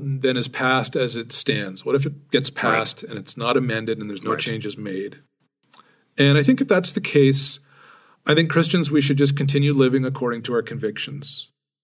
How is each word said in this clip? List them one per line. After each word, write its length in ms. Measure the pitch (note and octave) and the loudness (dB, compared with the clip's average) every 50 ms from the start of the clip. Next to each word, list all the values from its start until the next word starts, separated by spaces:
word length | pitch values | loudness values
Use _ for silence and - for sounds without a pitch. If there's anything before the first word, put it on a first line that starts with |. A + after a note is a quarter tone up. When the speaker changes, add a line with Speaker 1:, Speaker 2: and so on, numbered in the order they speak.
Speaker 1:
then 360 | C#3+ C#3 C3+ C3 C3 C3 B2+ B2 | -4 -6 -6 -2 -2 -2 0 0
is 100 | A2+ B2+ | -4 -6
passed 480 | - - C3 B2+ C3 C3 B2+ - - | -6 -4 -2 0 0 0 0 -2 -2
as 200 | - B2+ A#2 A2+ | -2 -2 -2 -4
it 160 | A#2 A2+ - | -6 -6 -4
stands? 540 | - - - - A2+ G#2 G2+ F#2+ F#2+ - - | -4 -2 0 0 -2 -2 -4 -8 -10 -10 -4
What 100 | B2+ C3 | -2 0
if 100 | C#3 C#3 | 0 0
it 260 | D3 C#3+ - - - | -2 -6 -10 -12 -2
gets 180 | - B2+ - - | -2 0 0 0
Speaker 2:
Right. 60 | - | -6
Speaker 1:
passed 480 | - - A#2 A2+ A2+ A2 - - - - | -2 -2 0 0 0 0 -2 -6 -8 -10
and 140 | - A#2 G2+ | -12 -12 -12
it's 200 | G2 - - B2 | -10 -10 -8 -6
not 200 | A#2 A#2+ B2+ C3+ | -2 0 0 0
amended 420 | C3 A#2+ A2 A2+ A2+ A2+ A2+ G#2+ | 0 0 -2 -2 -2 -4 -4 -6
and 100 | G#2+ G#2 | -6 -10
there's 140 | G2+ F#2+ F2+ | -10 -10 -4
no 80 | A2 | -4
Speaker 2:
Right. 80 | A2+ - | -4 -4
Speaker 1:
changes 380 | - B2 A2+ A2 G#2+ G#2 F#2+ G2+ | -4 -6 -6 -6 -8 -10 -10 -10
made? 400 | G#2+ G2+ F#2+ F#2+ G2+ G#2 - - _ _ _ _ _ _ _ _ _ _ - - _ _ _ _ _ _ - - | -10 -10 -8 -8 -8 -10 -12 -18 _ _ _ _ _ _ _ _ _ _ -20 -20 _ _ _ _ _ _ 0 4
And 200 | C#3 C#3 C#3 D3+ | 4 6 6 6
I 60 | C#3+ | 6
think 180 | C#3 C4 - | 4 4 2
if 60 | C#4 - | 4 2
that's 240 | G3 F#3 F3 - | 2 2 4 2
the 100 | - - | 0 0
case, 580 | - - - D3 C#3 C3+ C3+ C#3 - - - - _ _ _ _ - - - _ _ _ _ _ - | -4 2 4 6 6 6 6 4 2 0 -2 -4 _ _ _ _ -20 -20 -20 _ _ _ _ _ -2
I 100 | C#3+ D3+ | 0 2
think 140 | D#3+ E3 D#3+ | 2 2 2
Christians, 400 | D3 E3 D#3+ D#3+ F#3 F3+ D#3 C#3+ | 4 2 2 4 2 0 0 2
we 100 | D3+ D3 | 2 2
should 160 | C#3 C#3+ C#3 C#3 | 2 2 2 2
just 180 | C#3+ C#3 C#3+ | 2 2 2
continue 380 | - C#3+ C#3 C#3+ C#3+ C#3+ D3 C#3+ | 0 0 0 2 2 2 2 4
living 320 | C3+ C3 B2+ B2+ C3+ B2+ | 4 4 4 4 2 0
according 380 | B2+ C3+ - B2+ A#2+ A#2+ A#2 A2+ | 0 -4 -4 -4 -4 -4 -6 -6
to 100 | - A#2+ | -2 -2
our 80 | A#2 | -2
convictions 880 | A2+ - A#2+ G#2+ G#2+ G#2+ G#2 - - - C#3 C#3+ C#3 - - - - _ _ _ _ _ _ _ | -2 -2 -8 -6 -6 -6 -6 -6 -10 -10 -10 -10 -8 -6 -6 -8 -10 _ _ _ _ _ _ _